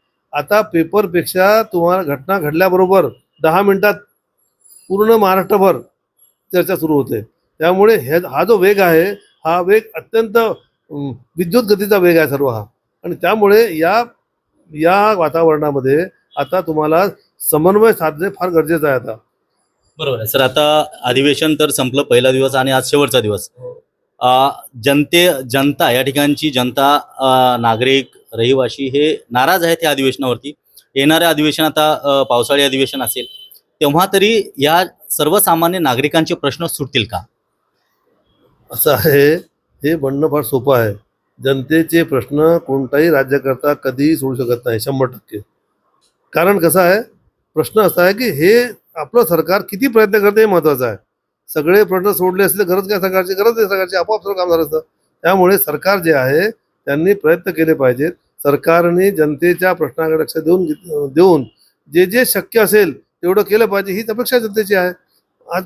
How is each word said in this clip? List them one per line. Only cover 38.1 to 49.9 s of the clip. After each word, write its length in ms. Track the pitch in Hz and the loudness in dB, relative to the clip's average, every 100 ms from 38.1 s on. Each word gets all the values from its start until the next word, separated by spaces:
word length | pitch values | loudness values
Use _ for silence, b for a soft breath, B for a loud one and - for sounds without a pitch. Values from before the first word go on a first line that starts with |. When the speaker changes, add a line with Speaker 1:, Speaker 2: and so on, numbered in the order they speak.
| _ _ _ _ _ - | _ _ _ _ _ -16
Speaker 1:
असं 220 | - 156 | -4 0
आहे, 420 | 131 160 143 143 170 - _ _ _ | 2 2 4 4 0 -4 _ _ _
हे 120 | 139 165 | -4 -2
म्हणणं 300 | 135 139 156 | -2 -2 -2
फार 160 | 147 | -2
सोपं 360 | - 135 127 127 | -2 -2 0 0
आहे. 160 | 110 101 _ _ _ - | 0 -6 _ _ _ -6
जनतेचे 580 | 131 135 127 160 160 165 | -2 -2 0 0 2 0
प्रश्न 560 | 165 135 - 143 160 170 | 0 -2 -4 0 2 2
कोणताही 520 | - 135 127 143 170 | -2 -4 -2 0 2
राज्यकर्ता 640 | 143 131 139 135 123 147 | 2 0 -2 -2 -4 -2
कधीही 420 | 147 135 127 147 151 | -2 -4 -2 0 0
सोडू 200 | 135 127 | -4 -4
शकत 260 | 120 120 123 | -4 -4 -2
नाही, 140 | 110 | -4
शंभर 260 | 139 135 127 | -4 -2 -4
टक्के. 320 | 107 _ 107 - _ _ _ _ _ _ _ _ | -6 _ -16 -16 _ _ _ _ _ _ _ _
कारण 260 | 151 180 202 | -2 0 2
कसं 220 | 160 175 | 2 2
आहे, 220 | 175 202 - _ _ _ _ | 2 2 -2 _ _ _ _
प्रश्न 260 | 156 143 214 | -6 -2 0
असा 220 | 185 180 | 0 2
आहे 100 | 180 | 0
की 180 | 202 247 | 0 -4
हे 420 | 135 170 240 247 226 _ | 0 2 2 2 -6 _
आपलं 300 | 160 147 233 | -14 -2 0
सरकार 380 | 233 165 156 196 | 2 0 0 -2
किती 260 | - 196 | -4 -4
प्रयत्न 300 | 269 | 0